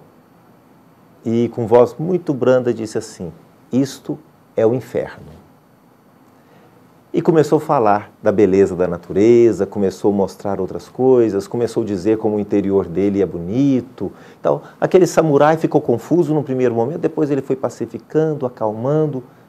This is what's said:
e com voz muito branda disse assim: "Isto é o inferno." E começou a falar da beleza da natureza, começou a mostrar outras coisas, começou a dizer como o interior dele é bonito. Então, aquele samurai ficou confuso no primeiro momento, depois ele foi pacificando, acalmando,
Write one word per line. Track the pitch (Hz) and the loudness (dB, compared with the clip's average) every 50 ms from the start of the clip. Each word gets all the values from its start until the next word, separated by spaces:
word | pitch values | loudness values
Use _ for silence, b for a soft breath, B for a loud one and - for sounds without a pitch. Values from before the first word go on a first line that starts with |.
| - _ _ _ _ _ _ _ _ _ _ _ _ _ _ _ _ _ _ _ _ _ _ _ - | -20 _ _ _ _ _ _ _ _ _ _ _ _ _ _ _ _ _ _ _ _ _ _ _ -6
e | 113 113 117 120 117 | -4 -2 0 0 -2
com | 117 - 120 98 | -2 -4 0 4
voz | 113 120 123 113 - | 6 6 6 4 0
muito | - 156 175 185 175 175 - 147 | -6 -6 -4 -4 -4 -2 -4 -4
branda | 123 120 123 127 127 120 123 117 | 0 2 2 2 2 2 -2 -4
disse | 110 110 107 - 110 | -4 -6 -8 -8 -8
assim: | 104 - - - 95 82 78 - _ _ _ _ _ _ | -10 -10 -12 -14 -14 -14 -14 -16 _ _ _ _ _ _
"Isto | - 127 139 131 - - - - 147 147 - _ _ _ _ _ - | -2 -2 -2 -2 -6 -12 -12 -12 -12 -12 -14 _ _ _ _ _ -4
é | - 113 | 0 0
o | 110 123 | 0 0
inferno." | 131 120 - - - - - - - - - - - - _ _ _ _ _ _ _ _ _ _ _ _ _ _ _ _ _ _ b b b b b b b b b b _ _ _ _ _ - | -2 -6 -8 -8 -8 -8 -8 -12 -18 -20 -20 -20 -20 -20 _ _ _ _ _ _ _ _ _ _ _ _ _ _ _ _ _ _ b b b b b b b b b b _ _ _ _ _ -6
E | 160 160 | -4 0
começou | - 156 160 147 - 160 147 | 2 2 2 2 2 2 0
a | |
falar | 147 - 151 139 113 104 101 104 104 - - _ | 0 0 0 2 2 2 2 0 -2 -6 -12 _
da | - 104 101 | -2 0 2
beleza | 95 107 95 90 98 98 90 90 | 4 4 4 6 4 4 2 2
da | 85 90 87 | -2 -2 -2
natureza, | 85 85 - - 82 92 104 117 120 120 117 113 104 85 98 | -4 -6 -8 -6 0 2 4 6 6 6 6 4 2 0 -4
começou | 95 - 104 101 95 92 - - 107 101 | -4 -4 -2 -2 -2 -2 -2 -2 0 0
a | |
mostrar | 101 98 92 - - - 101 98 95 | 0 -2 -2 -4 -8 -8 -6 -6 -6
outras | 92 90 85 85 - - | -6 -8 -8 -12 -14 -12
coisas, | - - 127 131 131 123 117 110 95 98 98 | -6 0 2 4 4 4 4 2 0 -2 -4
começou | - - 120 117 113 - 127 113 | -6 -6 -4 -4 -4 -2 -4 -4
a | |
dizer | 98 104 92 85 107 110 110 | -4 -4 -2 0 0 0 0
como | - 110 104 104 | 0 -2 -2 -2
o | |
interior | 101 101 104 101 95 98 98 98 90 85 | -4 -2 -2 -2 0 0 0 0 0 -2
dele | 82 92 98 104 98 98 95 | -2 -2 -2 0 0 0 -2
é | |
bonito. | 80 78 87 85 87 104 127 143 139 135 123 - - - - 101 85 B B B B B B | -2 -4 -6 -8 -4 -2 0 0 2 0 0 -2 -6 -12 -10 -10 -10 B B B B B B
Então, | - - - 147 B B B B | -2 -2 -2 -2 B B B B
aquele | - 151 - 185 180 | -2 2 4 4 4
samurai | 165 170 180 165 160 139 139 143 151 165 | 4 2 2 2 4 4 4 4 4 2
ficou | 160 160 156 - 147 | 2 0 0 0 0
confuso | - - 120 113 - - 151 175 165 143 156 | 0 0 -2 -2 -2 -2 0 0 2 2 0
no | 151 131 | -2 -2
primeiro | 120 131 127 127 123 113 | -2 -2 0 0 0 0
momento, | 117 117 127 165 175 | 0 -2 -2 -4 -4
depois | 165 156 160 156 156 135 | -4 -4 -2 -2 -2 -2
ele | 143 135 | -2 -2
foi | 131 - 135 | -2 -4 -4
pacificando, | 131 - 123 - - 117 113 - 110 - - - 156 160 160 151 139 127 | -4 -4 -6 -6 -6 -10 -10 -10 -14 -12 -6 -2 -2 -2 -2 -2 -4 -6
acalmando, | 123 - - 113 107 104 110 117 135 147 156 156 151 131 131 120 b b b b | -8 -6 -4 -4 -4 -4 -4 -4 -2 0 0 0 -2 -4 -6 -10 b b b b